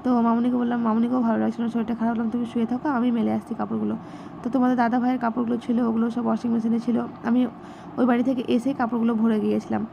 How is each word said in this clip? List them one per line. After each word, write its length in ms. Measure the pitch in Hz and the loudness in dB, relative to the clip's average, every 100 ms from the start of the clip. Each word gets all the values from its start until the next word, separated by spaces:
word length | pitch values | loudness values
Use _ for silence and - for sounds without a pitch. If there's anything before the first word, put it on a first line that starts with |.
তো 180 | 254 247 233 | 2 2 4
মামুনিকে 300 | 233 240 247 | 2 2 0
বললাম, 160 | 240 240 233 | 0 0 0
মামুনিকেও 340 | 220 233 254 226 | 2 2 2 2
ভালো 100 | 220 | 2
লাগছিল 180 | 220 226 | 0 0
না, 60 | 233 | -2
শরীরটা 260 | 233 226 233 | -2 -2 -2
খারাপ, 140 | 226 233 | -2 0
হলাম, 140 | 226 | -2
"তুমি 120 | 240 233 | -2 -2
শুয়ে 160 | 240 226 | -2 0
থাকো, 160 | 247 311 262 | 0 0 0
আমি 120 | 247 233 | 2 2
মেলে 140 | 220 220 | 2 0
আসছি 160 | 214 226 | -4 -6
কাপড়গুলো।" 360 | 208 220 214 226 - - - - | -4 -2 -2 -4 -8 -16 -16 -8
তো 60 | 247 | -4
তোমাদের 280 | 262 254 254 | 0 2 2
দাদা 200 | 233 247 | 2 2
ভাইয়ের 200 | 247 254 | 0 0
কাপড়গুলো 380 | 240 226 233 240 - | -2 -2 -2 -2 0
ছিল, 120 | 233 240 | 0 2
ওগুলো 160 | 226 233 233 | 2 0 0
সব 100 | 226 | -2
ওয়াশিং 240 | 220 240 | 0 0
মেশিনে 280 | 226 226 233 | 0 2 0
ছিল। 180 | 233 233 233 - | 0 0 -2 -6
আমি 240 | 233 233 247 - - - - - | 0 2 2 -2 -16 -16 -12 0
ওই 80 | 254 | 2
বাড়ি 180 | 240 | 4
থেকে 200 | 240 254 - | 2 0 2
এসে 260 | 247 247 | 0 0
কাপড়গুলো 400 | 277 233 240 226 226 | -2 -2 2 0 2
ভরে 160 | 226 220 | 2 2
গিয়েছিলাম 420 | 208 214 - 220 220 | 2 0 0 -4 -4